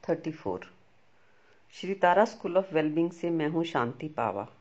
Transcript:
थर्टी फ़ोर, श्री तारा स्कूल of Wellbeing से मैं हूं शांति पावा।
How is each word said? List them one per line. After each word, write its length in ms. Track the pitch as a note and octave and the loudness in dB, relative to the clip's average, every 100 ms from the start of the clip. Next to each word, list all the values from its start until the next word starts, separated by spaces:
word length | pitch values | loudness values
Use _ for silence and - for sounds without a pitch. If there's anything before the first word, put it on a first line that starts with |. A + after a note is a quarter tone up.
| - | -2
थर्टी 240 | E3 E3 | -4 -4
फ़ोर, 380 | D3+ G2+ F#2 - - _ _ _ _ _ _ _ _ _ | -8 -6 -8 -10 -20 _ _ _ _ _ _ _ _ _
श्री 220 | - F#3 | -12 -8
तारा 300 | G3 F3+ F3 | 2 4 6
स्कूल 320 | A3+ - F#3+ F3 | 4 2 0 0
of 80 | |
Wellbeing 480 | F#3+ D#3 D#3 D#3 E3+ | 2 0 0 0 0
से 180 | E3+ F3 | -2 -4
मैं 180 | E3 D3+ | 0 0
हूं 140 | E3 | 0
शांति 460 | E3 C#3+ A#2+ - D3+ | -2 -2 -2 -4 -10
पावा। 400 | C3+ A2+ G2 G#2+ - | -4 -2 -2 -10 -16